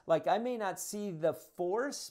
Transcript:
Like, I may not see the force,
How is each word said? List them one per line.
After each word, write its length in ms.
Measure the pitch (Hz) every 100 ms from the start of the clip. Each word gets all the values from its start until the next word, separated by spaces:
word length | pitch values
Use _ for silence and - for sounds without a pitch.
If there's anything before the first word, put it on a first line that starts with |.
| -
Like, 200 | 160 165
I 120 | 196
may 180 | 240 240
not 220 | 196 170
see 320 | - 208 208
the 220 | 160 160
force, 760 | 139 - - 180 220 277 - -